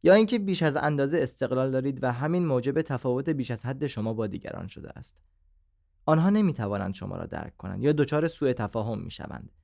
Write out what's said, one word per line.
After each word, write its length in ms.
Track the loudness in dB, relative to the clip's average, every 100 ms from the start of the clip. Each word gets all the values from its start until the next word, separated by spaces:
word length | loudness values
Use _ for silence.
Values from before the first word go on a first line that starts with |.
یا 120 | 8
اینکه 240 | 8 6 2
بیش 240 | 0 2
از 140 | 2 2
اندازه 420 | 0 2 2 2
استقلال 520 | 0 -2 -2 0 0
دارید 280 | 0 -2 -2
و 100 | -2
همین 340 | 0 0 0 2
موجب 360 | 0 2 0
تفاوت 460 | -2 -2 0 0 0
بیش 220 | -2 -2
از 160 | -4 -4
حد 200 | -4 -4
شما 280 | -2 -4
با 120 | -2 -4
دیگران 400 | -4 -10 -10 -10
شده 240 | -12 -16
است. 260 | -16 -18 -20 _ _ _ _ _ _ _ _
آنها 260 | 2 4 6
نمی‌توانند 640 | 4 2 0 -2 -2 -2
شما 220 | -6 -8 -8
را 100 | -8
درک 300 | -8 -10 -12
کنند 260 | -10 -2
یا 100 | 0
دچار 360 | 2 2 2 0
سوء 240 | 0 0
تفاهم 500 | 0 -2 -2 -4 -6
می‌شوند. 500 | -8 -12 -12 -12 -14 _